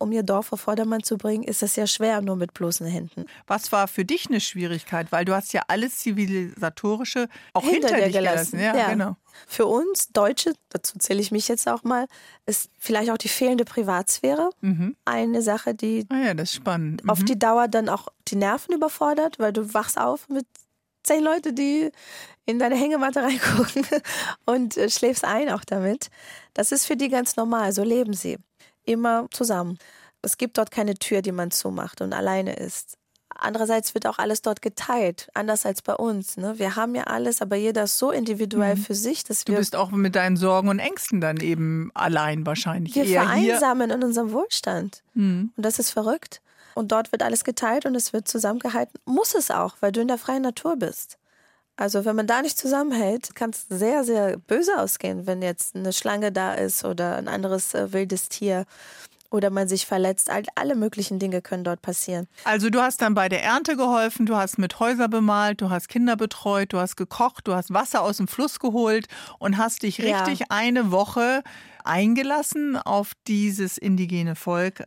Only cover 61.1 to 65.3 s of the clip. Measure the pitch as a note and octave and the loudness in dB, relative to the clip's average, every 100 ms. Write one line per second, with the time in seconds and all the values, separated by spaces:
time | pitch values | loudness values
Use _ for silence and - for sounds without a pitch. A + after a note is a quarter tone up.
61.1 | F#3+ F#3+ F3+ - F#3 F3 F3 - F3 - | -4 -2 -4 -4 -4 -4 -4 -4 -6 -4
62.1 | F3 F3+ - - G#3+ A3 B3 B3+ - A3 | -6 -8 -6 0 2 2 4 2 2 2
63.1 | G#3 F#3+ F#3 - B3+ D#4+ C#4 B3+ A#3 A3+ | 4 2 2 2 2 0 0 2 2 2
64.1 | A3+ A3 G#3+ F#3+ - F#3 - A3+ B3 A#3 | 2 2 2 0 0 -2 0 0 2 2
65.1 | A3+ G#3+ | 4 4